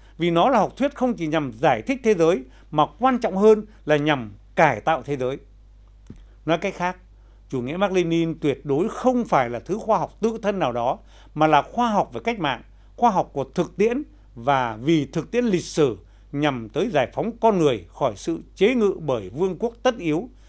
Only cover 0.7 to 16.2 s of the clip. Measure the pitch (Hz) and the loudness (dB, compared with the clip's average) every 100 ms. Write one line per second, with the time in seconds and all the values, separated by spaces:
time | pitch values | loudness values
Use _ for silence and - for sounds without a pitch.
0.7 | - 269 - 254 170 160 156 143 110 151 | -2 -4 0 -2 -2 -2 -2 -4 0 0
1.7 | 120 110 269 226 196 165 185 - - - | 2 -2 -2 0 2 2 2 -4 -20 -6
2.7 | 151 147 - 247 247 226 185 214 214 214 | 0 0 0 -2 0 -2 2 4 4 2
3.7 | - - 147 151 147 107 98 - - 160 | -14 0 0 2 0 -2 -14 -10 2 4
4.7 | 110 - 156 120 143 127 147 - - - | 4 -2 -2 -4 -4 -4 -6 -12 -20 -20
5.7 | - - - - - - - - 165 196 | -20 -20 -20 -20 -20 -20 -14 -2 -2 -2
6.7 | - 180 180 - - - - - 131 120 | -4 -6 -6 -18 -20 -20 -20 -10 -8 -6
7.7 | 170 202 185 170 165 165 156 151 127 147 | -2 0 0 0 0 0 -2 -2 -2 -2
8.7 | 139 208 - 247 247 214 160 120 120 - | -2 -2 0 0 0 2 2 2 -4 -6
9.7 | 208 202 202 143 - 220 220 202 196 143 | -8 0 0 -2 -4 -4 -2 -4 0 -2
10.7 | 117 120 165 - - - 151 156 147 - | 0 -2 -4 -10 -20 -14 0 4 4 2
11.7 | - 240 208 - 123 233 233 151 120 - | -2 0 0 -2 -4 -6 -4 -4 -4 -8
12.7 | - - - 240 185 156 143 135 - 170 | -20 -20 0 2 2 -2 -4 -6 -4 -4
13.7 | - 214 240 302 - - - 117 139 123 | 0 0 0 -8 -16 -20 -6 0 2 2
14.7 | 110 131 165 135 165 131 233 247 180 - | -4 0 0 0 -6 -4 -2 0 -2 -2
15.7 | - 143 101 - - | 0 0 0 -14 -20